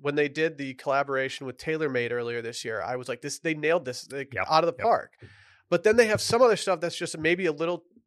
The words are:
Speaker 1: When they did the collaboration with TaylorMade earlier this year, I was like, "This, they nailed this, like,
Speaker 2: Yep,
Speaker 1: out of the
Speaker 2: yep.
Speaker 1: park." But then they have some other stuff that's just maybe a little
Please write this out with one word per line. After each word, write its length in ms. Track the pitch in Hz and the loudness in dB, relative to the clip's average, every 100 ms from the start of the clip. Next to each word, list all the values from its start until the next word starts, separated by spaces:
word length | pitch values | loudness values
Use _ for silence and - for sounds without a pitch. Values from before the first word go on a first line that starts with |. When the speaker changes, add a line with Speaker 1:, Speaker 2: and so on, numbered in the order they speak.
Speaker 1:
When 160 | 143 147 | -2 0
they 120 | 147 | 0
did 300 | 147 160 143 | 0 -2 -2
the 160 | 135 | -10
collaboration 720 | 127 143 135 139 135 131 - 131 | -6 0 0 0 -2 -2 -6 -10
with 100 | 120 | -8
TaylorMade 540 | 160 156 151 123 120 | -6 -2 -2 -2 -2
earlier 320 | 120 120 120 | -4 -4 -6
this 220 | 113 113 | -8 -8
year, 180 | 120 110 | -6 -6
I 140 | 92 127 | -6 -6
was 120 | 123 | -6
like, 140 | 123 | -8
"This, 160 | 143 - | -8 -6
they 160 | 165 | -4
nailed 300 | 156 151 175 | -2 0 0
this, 260 | 127 120 - | -2 -10 -10
like, 240 | 139 135 | -10 -8
Speaker 2:
Yep, 120 | 113 - | -6 2
Speaker 1:
out 140 | 160 | 4
of 100 | 170 | 4
the 80 | 170 | 2
Speaker 2:
yep. 40 | 226 | 2
Speaker 1:
park." 260 | 160 - _ - - _ _ _ | 2 -2 _ -20 -20 _ _ _
But 140 | 175 | 2
then 140 | 214 233 | 6 6
they 100 | 220 | 4
have 140 | 202 | 2
some 220 | - 233 | 2 6
other 120 | 247 | 6
stuff 240 | 196 196 170 | 6 0 -2
that's 180 | 170 - | -2 -6
just 220 | 170 160 | -8 -2
maybe 280 | 156 180 175 | 0 2 0
a 60 | |
little 300 | 147 165 175 - _ | 0 -2 -4 -8 _